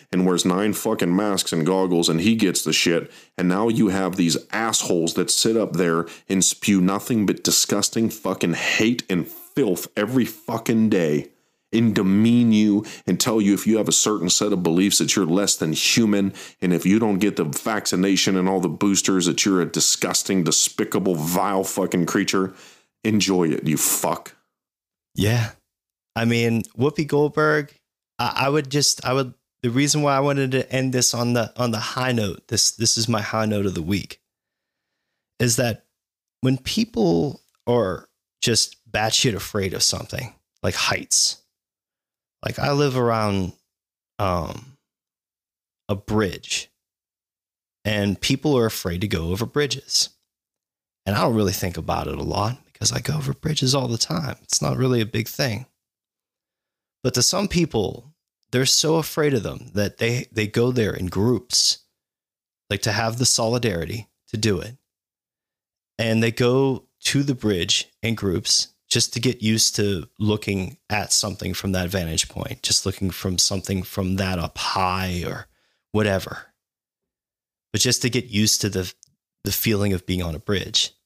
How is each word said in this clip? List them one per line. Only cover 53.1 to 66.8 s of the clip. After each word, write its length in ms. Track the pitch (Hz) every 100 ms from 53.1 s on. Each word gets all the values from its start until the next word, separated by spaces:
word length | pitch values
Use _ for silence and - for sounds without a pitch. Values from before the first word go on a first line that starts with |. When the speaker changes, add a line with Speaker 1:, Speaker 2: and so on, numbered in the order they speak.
| 151
Speaker 2:
over 160 | 135
bridges 400 | 135 151 151 131
all 140 | 139 127
the 100 | 117
time. 380 | - 170 139 -
It's 200 | - -
not 140 | 143 127
really 240 | 131 123
a 60 | 110
big 220 | 110 120
thing. 380 | - 143 107 127 _ _ _ _ _ _ _ _ _ _ _ _ _
But 120 | 127
to 80 | 120
some 260 | 123 185 202
people, 640 | 175 165 117 92 - - _ _ _ _
they're 140 | 123 135
so 300 | - 156 160
afraid 380 | 151 - 151
of 80 | 131
them 280 | 95 - 123
that 240 | 98 101 -
they, 280 | 117 123 151
they 160 | 107 107
go 240 | 117 120
there 240 | 127 104
in 120 | - 92
groups, 720 | 92 110 117 - - - - _ _ _ _ _ _ _ _ -
like, 120 | 101
to 100 | 120
have 260 | 104 113 120
the 80 | 123
solidarity 840 | - 113 120 117 87 101 113 - _ _
to 80 | 110
do 240 | 110 95
it. 160 | - 123 _ _ _ _ _ _ _ _ _ _ _ -
And 240 | 113 113
they 80 | 113
go 540 | 107 123 131 135 127